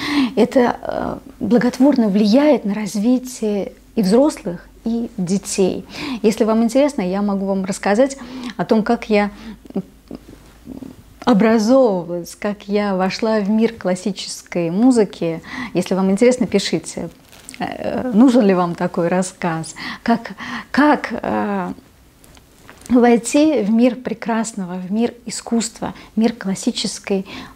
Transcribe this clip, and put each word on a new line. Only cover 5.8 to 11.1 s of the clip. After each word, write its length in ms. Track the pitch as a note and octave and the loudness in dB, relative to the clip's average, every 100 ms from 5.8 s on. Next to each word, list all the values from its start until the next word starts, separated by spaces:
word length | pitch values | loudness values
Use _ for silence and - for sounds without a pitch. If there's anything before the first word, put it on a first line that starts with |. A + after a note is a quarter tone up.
| - - D4 A#3+ | -8 -10 -8 -2
Если 220 | G#3 - | 0 2
вам 200 | A3 A3 | 2 2
интересно, 380 | A#3 C4 C#4+ C#4 | 2 2 2 0
я 200 | F3+ G3 | -2 -2
могу 240 | G#3 G3 G3 | -2 -2 -2
вам 200 | G3 F#3+ | -2 -4
рассказать 520 | G3 G3 G#3 C#4 - A#3+ C4 B3 - | -4 0 2 2 -2 -14 -12 -10 -6
о 80 | E3+ | 0
том, 180 | A3+ | 0
как 260 | A3 A#3 - | 2 -2 0
я 220 | G#3 G3+ G3+ A3 G#3 - G3 - - - - - - - - - - - - - | 0 0 -4 -16 -18 -12 -10 -10 -14 -18 -18 -18 -20 -20 -20 -20 -18 -18 -20 -20